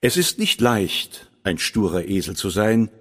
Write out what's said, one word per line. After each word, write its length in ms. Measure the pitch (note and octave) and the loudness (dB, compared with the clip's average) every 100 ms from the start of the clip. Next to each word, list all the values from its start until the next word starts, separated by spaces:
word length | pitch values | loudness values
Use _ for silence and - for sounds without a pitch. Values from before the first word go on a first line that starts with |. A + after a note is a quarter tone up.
Es 160 | B2 F3 | 2 2
ist 220 | F3 - | 0 0
nicht 220 | G#3+ - | -2 2
leicht, 680 | A#2+ A2+ F#2 - - - - _ | 2 2 0 -2 -8 -14 -20 _
ein 160 | G2+ E2 | -4 -2
sturer 480 | - A2+ G2 F2 E2+ | -2 0 0 0 -2
Esel 300 | G2 F2 F#2 | -2 -2 -4
zu 140 | G2 | -4
sein 400 | F2+ G#2+ A2+ A2 - | 0 2 2 2 -4